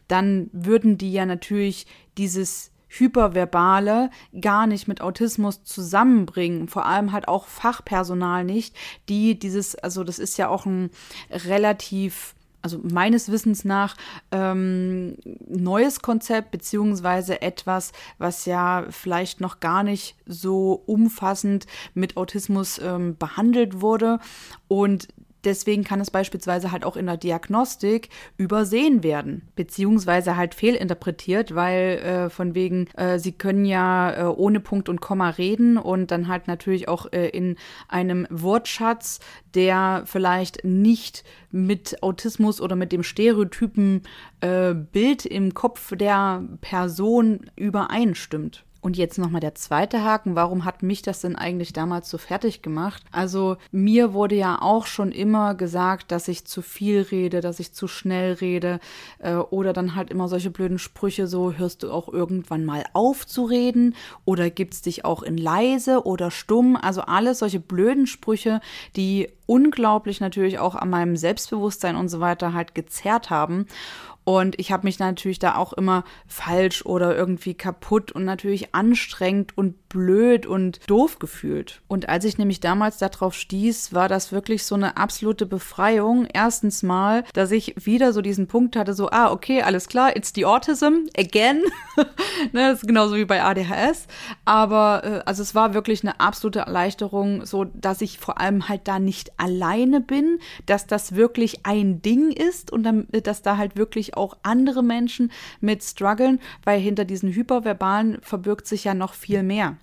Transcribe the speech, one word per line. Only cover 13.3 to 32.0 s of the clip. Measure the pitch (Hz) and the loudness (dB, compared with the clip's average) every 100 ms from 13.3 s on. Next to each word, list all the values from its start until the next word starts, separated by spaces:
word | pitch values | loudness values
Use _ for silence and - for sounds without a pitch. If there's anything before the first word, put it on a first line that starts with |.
| 214 226 202 196 | -2 0 0 0
nach, | 196 202 - - - - | 0 -2 -4 -18 -18 -6
ähm, | 190 190 190 185 185 185 185 180 - - - - | -2 0 0 0 0 -2 -4 -6 -10 -16 -18 -8
neues | 185 180 202 269 - | -4 0 4 2 2
Konzept, | - 226 - 220 214 | -2 -2 0 -2 -2
beziehungsweise | 175 - 208 214 196 175 185 185 185 | -8 -4 0 0 0 0 -2 -2 -4
etwas, | 180 180 - 185 180 - - - | -4 -6 -4 -4 -4 -14 -20 -8
was | 175 175 - | -6 -4 -4
ja | 180 180 180 - | 0 0 0 -4
vielleicht | - 190 175 180 - | -10 -4 -2 -4 -6
noch | 180 - | -8 -6
gar | 165 180 | -2 0
nicht | 202 202 - - - | 2 -2 -6 -16 -16
so | 170 185 190 190 185 - | -8 -2 0 2 0 0
umfassend | 214 226 - 190 196 202 202 - - - | 4 4 2 -4 -2 0 0 -4 -18 -10
mit | - 185 - | -4 -4 -2
Autismus, | 180 208 196 196 190 - | -4 -4 -2 -2 -2 -6
ähm, | 185 180 175 160 | -6 -4 -4 -4
behandelt | 156 - 226 240 226 185 | -6 0 2 4 2 0
wurde. | 208 220 226 226 - - - - - | 0 2 2 0 -4 -20 -20 -12 -2
Und | 196 202 190 - - - _ | 2 2 2 -2 -20 -20 _
deswegen | - 196 - 208 196 | -2 -2 0 0 0
kann | 196 | -2
es | 202 | -2
beispielsweise | 190 190 180 - 180 180 | -2 -2 -4 -2 -2 -2
halt | 180 | -6
auch | - - | -6 -4
in | 180 | -4
der | 165 | -4
Diagnostik | 180 165 - 208 262 - 196 220 - - - - | -2 -4 -2 0 0 -2 0 0 -2 -20 -14 -6
übersehen | 190 208 202 220 311 247 | -2 0 0 2 4 4
werden, | 160 147 143 151 - - | 2 -2 -4 -10 -10 -8
beziehungsweise | 170 - 196 220 180 180 180 175 | -8 -2 2 2 4 2 2 0
halt | 175 - | -2 0
fehlinterpretiert, | 220 247 185 175 - 160 - 196 220 170 | 0 2 0 -4 -6 -6 -2 -2 -2 -2
weil, | 180 185 185 | 0 2 0
äh, | 180 | -2